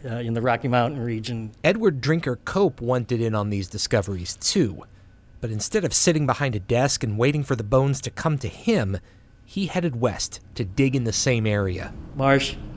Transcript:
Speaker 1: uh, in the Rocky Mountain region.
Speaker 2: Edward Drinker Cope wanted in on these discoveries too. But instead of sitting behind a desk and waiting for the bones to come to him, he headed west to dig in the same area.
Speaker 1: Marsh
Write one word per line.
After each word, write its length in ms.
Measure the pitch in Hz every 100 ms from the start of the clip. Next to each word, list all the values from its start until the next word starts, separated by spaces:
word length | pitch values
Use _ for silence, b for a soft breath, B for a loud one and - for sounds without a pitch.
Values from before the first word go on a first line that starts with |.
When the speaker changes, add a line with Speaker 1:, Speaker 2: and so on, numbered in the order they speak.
| 131
Speaker 1:
uh, 120 | 117
in 180 | 117 117
the 60 |
Rocky 260 | 123 117 135
Mountain 340 | 123 120 143
region. 500 | 120 113 110 117 110 -
Speaker 2:
Edward 360 | 156 202 214 139
Drinker 360 | 135 165 147 120 -
Cope 340 | 190 196 -
wanted 400 | 117 127 113 117
in 120 | 113
on 160 | 107 104
these 180 | 101 95
discoveries 680 | 104 - 110 101 92 85 -
too. 480 | - 208 123 80 - b b b - -
But 100 | 117
instead 340 | 107 - 214
of 120 | 165 -
sitting 320 | - 156 139
behind 260 | 123 139
a 60 | 107
desk 440 | 92 117 135 -
and 140 | 117 104
waiting 240 | 127 151
for 140 | 139 127
the 80 |
bones 380 | 104 131 139 139
to 100 | -
come 260 | - 165 147
to 100 | 101
him, 520 | - - 214 101 98 b b b b
he 220 | - - 185
headed 340 | 185 170 120
west 420 | 120 92 - - -
to 100 | -
dig 320 | 104 - 135 131
in 100 | 113
the 60 |
same 360 | - - 120 110
area. 440 | 104 98 90 - - - -
Speaker 1:
Marsh 380 | 135 135 - - -